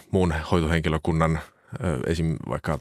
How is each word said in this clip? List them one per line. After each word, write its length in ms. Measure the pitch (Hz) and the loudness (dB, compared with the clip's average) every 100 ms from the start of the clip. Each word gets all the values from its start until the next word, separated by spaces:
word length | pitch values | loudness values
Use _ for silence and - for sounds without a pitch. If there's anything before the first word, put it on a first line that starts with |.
| - | -2
muun 240 | 98 90 80 - | 2 2 0 2
hoitohenkilökunnan, 920 | 90 80 82 80 78 - 80 80 80 - _ _ - | 2 4 2 2 0 0 2 2 0 -6 _ _ -6
ö, 140 | 90 67 - | -2 -2 0
esim. 300 | 85 80 71 - | 0 0 -2 -4
vaikka 300 | - - 71 | -4 -4 -4